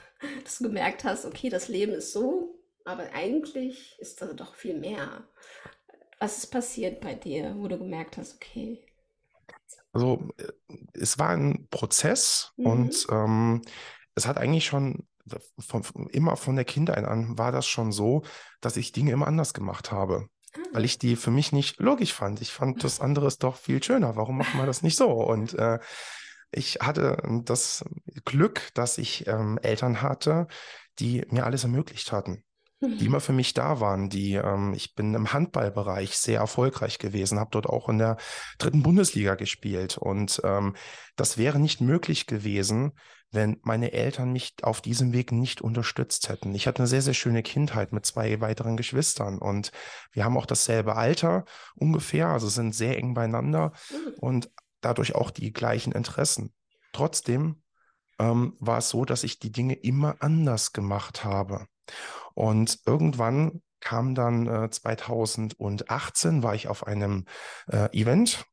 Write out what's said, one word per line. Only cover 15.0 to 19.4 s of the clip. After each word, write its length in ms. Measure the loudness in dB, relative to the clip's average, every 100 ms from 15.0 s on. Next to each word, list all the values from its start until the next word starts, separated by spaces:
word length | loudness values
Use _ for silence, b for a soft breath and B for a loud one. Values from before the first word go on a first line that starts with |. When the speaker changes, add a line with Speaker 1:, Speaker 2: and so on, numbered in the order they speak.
| -10 _ -14 -14 -14 -16
Speaker 2:
von, 240 | -6 -4
von, 260 | -4 -10 -4
immer 260 | 2 2 2
von 180 | 0 0
der 80 |
Kindheit 400 | 0 0 0 0
an 320 | 0 -2 -2 -2
war 140 | 0
das 140 | 0 -2
schon 260 | 0 0
so, 300 | 2 2 2 B B B B
dass 160 | -4 -4
ich 160 | -4
Dinge 180 | 0 2
immer 140 | 2 2
anders 280 | 2